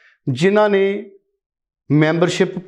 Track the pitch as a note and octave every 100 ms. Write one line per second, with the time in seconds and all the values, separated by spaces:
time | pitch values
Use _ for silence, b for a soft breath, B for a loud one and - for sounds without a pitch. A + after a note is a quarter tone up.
0 | b b - B2+ F#3 G#3 G#3+ G3 G3 G#3
1 | A3+ - _ _ _ _ _ _ - D3
2 | D#3 E3 F3 E3+ F#3 F#3